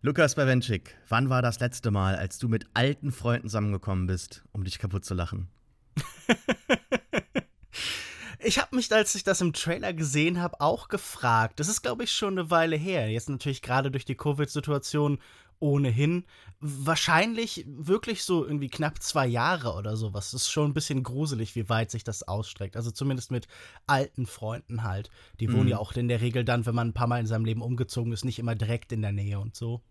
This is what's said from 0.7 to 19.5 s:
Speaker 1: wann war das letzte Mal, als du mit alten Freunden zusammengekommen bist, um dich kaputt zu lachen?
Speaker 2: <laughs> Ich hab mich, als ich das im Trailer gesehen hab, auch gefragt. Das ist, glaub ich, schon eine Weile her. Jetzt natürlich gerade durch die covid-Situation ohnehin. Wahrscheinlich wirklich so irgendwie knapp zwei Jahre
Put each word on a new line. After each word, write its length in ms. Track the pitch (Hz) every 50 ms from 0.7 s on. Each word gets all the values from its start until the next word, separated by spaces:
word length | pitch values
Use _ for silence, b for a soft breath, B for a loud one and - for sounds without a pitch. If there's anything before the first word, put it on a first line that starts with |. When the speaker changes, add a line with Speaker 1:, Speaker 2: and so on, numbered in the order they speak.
| 110 92 - - - - - -
Speaker 1:
wann 220 | 113 113 131 135
war 120 | 127 127 123
das 180 | 123 113 -
letzte 300 | 123 120 - - - 113
Mal, 260 | 101 101 95 95 95
als 220 | 90 87 95 - -
du 100 | - 117
mit 180 | 110 110 - - _
alten 360 | 113 120 135 143 - - 143
Freunden 380 | 123 - - 120 120 120 - 107
zusammengekommen 580 | 101 110 104 104 101 95 - - 95 92 92
bist, 380 | 90 95 90 - - - - - - _
um 100 | 101 92
dich 140 | 92 - -
kaputt 260 | - 98 92 98 -
zu 100 | - 98
lachen? 340 | 90 85 82 - 92 87 87 _ _ _ _ _ _ _ _ _
Speaker 2:
<laughs> 320 | - - - - - - - 233 - - - 233 - - - 277 226 - _ - 240 - _ - 233 - _ _ 277 - _ _ _ - - B B B B B B B B B B B B B B -
Ich 120 | 220 - -
hab 160 | - - -
mich, 180 | 254 226 - 214
als 220 | 220 214 - -
ich 100 | 202 -
das 160 | - 190 -
im 140 | 185 175 156
Trailer 400 | - - 160 170 214 247 202 180
gesehen 480 | 160 160 143 131 147 151 170 180 175 175
hab, 180 | 175 - -
auch 280 | 143 151 196 233 - -
gefragt. 720 | - 196 - - - - - 123 117 113 110 110 - -
Das 80 | 151 170
ist, 100 | 214 -
glaub 220 | - - 120 - 240
ich, 100 | 220 -
schon 260 | - - 202 196 185
eine 120 | 175 156
Weile 260 | 175 165 165 165 160
her. 320 | 151 156 190 190 160 117 107
Jetzt 200 | 110 117 - -
natürlich 320 | 139 127 - 143 135 - -
gerade 280 | - 123 131 135 139
durch 140 | 131 135 -
die 120 | - 135
covid-Situation 1000 | - - 151 147 139 151 131 - 151 135 - 147 139 135 - - 151 147 147 143 B B B B B B B B _
ohnehin. 640 | - 147 139 143 143 131 113 113 143 151 170 175 180 B B B B B B B
Wahrscheinlich 1040 | - 147 143 135 139 151 165 156 - - 165 160 190 226 233 220 233 226 - - -
wirklich 560 | - 143 123 156 147 190 220 - - 226 - -
so 220 | - 180 165 139
irgendwie 240 | 113 127 147 139 131
knapp 340 | - - 160 151 151 - -
zwei 240 | - - 156 135
Jahre 460 | 123 117 120 120 151